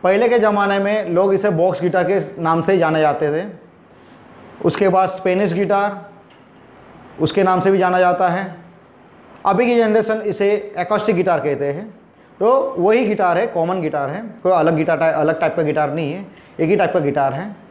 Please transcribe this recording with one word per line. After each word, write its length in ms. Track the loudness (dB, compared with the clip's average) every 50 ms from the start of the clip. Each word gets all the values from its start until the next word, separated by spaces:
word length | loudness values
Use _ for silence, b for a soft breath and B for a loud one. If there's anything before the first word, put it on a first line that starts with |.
| 2
पहले 260 | 2 2 4 2 2
के 100 | 2 4
ज़माने 400 | 2 2 2 2 0 0 0 0
में 300 | 0 0 0 -2 -2 0
लोग 240 | 0 2 2 2 2
इसे 160 | 2 0 0
box 320 | 2 2 2 0 0 0
guitar 220 | -2 0 0 0 0 2
के 300 | 0 -2 -2 -4 -8 -4
नाम 200 | -2 0 0 0
से 120 | 2 2 2
ही 60 | 2
जाने 220 | 2 2 2 2
जाते 300 | 2 2 2 0 -2 -2
थे। 180 | -2 -2 -6 -8 -12 -16 -20 -20 -20 -20 -20 -20 B B B B B B B B B -20 -20 -20 -18 -2 -2
उसके 240 | -2 0 2 0 2
बाद 200 | 4 2 2 0
Spanish 440 | -2 -4 -2 0 0 0 0 0 0
guitar, 580 | -2 -2 0 0 0 0 -2 -6 -8 -14 -18 -20 -20 -20 -20 -20 -20 -20 -20 -20 -20 -20 -20 -20 -20 -20 -20 -20 -20 -20 -20 -6 -4
उसके 240 | -2 0 2 2 2
नाम 180 | 2 2 2
से 100 | 2 2
भी 60 | 2 2
जाना 220 | 2 2 2 2
जाता 280 | 2 2 2 2 0 0
है। 280 | 0 -2 -6 -8 -12 -16 -20 -20 -20 -20 -20 -20 -20 -20 -20 -20 -20 -20 -20 -20 -20 -6 -2
अभी 200 | -2 0 2 2
की 100 | 2 2
generation 420 | 2 2 2 2 0 0 0 -4 -4
इसे 560 | -4 -6 -4 0 0 0 0 -2 -4 -8 -8 -8
acoustic 380 | -4 -2 -2 -2 0 0 0
guitar 240 | 0 2 0 0 0
कहते 260 | 0 -2 -4 -2 -4
हैं। 240 | -4 -4 -6 -10 -14 -18 -20 -20 -20 B B B B B -2
तो 360 | 2 2 2 2 0 -2 -4 0
वही 280 | 2 2 4 2 2
guitar 320 | 0 0 0 0 0 2 0
है, 100 | -2 -2
common 340 | -2 -2 -2 -2 -2 -2
guitar 280 | -4 -4 -4 -4 -4 -4
है, 260 | -6 -8 -10 -12 -16 -4 0
कोई 80 | 0
अलग 240 | 2 4 2 2 2
guitar 220 | 0 0 0 0 2
टाइ-, 160 | 2 0 0
अलग 260 | 0 0 0 0 0
टाइप 160 | -2 -2 0
का 60 | -2
गिटार 320 | -2 -2 0 0 -2 -2 -2
नहीं 200 | -4 -6 -6 -6
है, 140 | -8 -12 -14 B B B B B B
एक 100 | 0 0
ही 60 | 2
टाइप 180 | 2 0 0 0
का 60 | 0
गिटार 340 | 0 0 0 0 0 -2 -2
है। 300 | -4 -8 -10 -14 -16 -20 -20